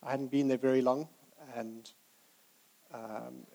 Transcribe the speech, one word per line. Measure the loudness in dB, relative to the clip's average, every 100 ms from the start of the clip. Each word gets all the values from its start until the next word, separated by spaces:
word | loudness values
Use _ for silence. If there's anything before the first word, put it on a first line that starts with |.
I | -4
hadn't | -4 0
been | 2 4
there | 4
very | 4 4
long, | 4 2 -2 -12 -20 -20 -14 -8
and, | -8 -10 -18 -20 _ _ _ _ _ _ _ _ _
um, | -14 -10 -8 -10 -14 -18